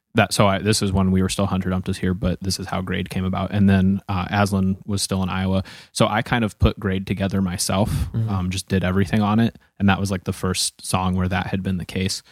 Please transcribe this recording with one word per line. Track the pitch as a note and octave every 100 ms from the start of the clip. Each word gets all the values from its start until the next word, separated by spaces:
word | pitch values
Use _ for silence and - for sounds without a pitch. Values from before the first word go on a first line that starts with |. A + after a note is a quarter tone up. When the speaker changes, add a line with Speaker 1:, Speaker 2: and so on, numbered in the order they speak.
| _ A2+
Speaker 1:
that, | G2+
so | - G#2
I, | F#2+
this | G2+ A2
is | G2+
when | F#2+ F#2+
we | F#2
were | F#2
still | - G2
Hunter | F#2 F#2
Dumped | F#2 F#2
Us | F#2+
Here, | F#2 F#2
but | F#2 F2
this | F#2 F2+
is | F#2
how | F#2+
Grade | F#2 F2+ F#2
came | F#2+
about. | F#2 F#2+ F#2
And | G#2 G2
then, | G2 F#2+ G2 -
uh, | F#2+ F2+
Aslan | G2+ G2+ G2 F#2+ F#2+ -
was | G2
still | - F#2+
in | F#2
Iowa. | F#2 F#2+ F#2+ - - -
So | - G#2+
I | G#2
kind | A#2+ B2
of | A2 -
put | A2 -
Grade | G#2 F#2+ G2
together | F#2+ F#2+ G2
myself, | F#2 F2 - F#2+ - F2 -
Speaker 2:
Mm-hmm. | A#2 A2
Speaker 1:
um, | F#2+ F2+
just | F#2+ -
did | F#2+
everything | F2+ F#2+ F#2+ A2
on | G#2 G#2+
it. | A2+ - _ _
And | G2
that | F#2+
was, | G2
like, | F#2 -
the |
first | F#2 F#2 F#2+ - - -
song | F#2 F#2 F#2
where | F#2
that | F#2 F#2
had | F#2+
been | F#2 F#2
the | E2
case. | F#2+ F#2 - -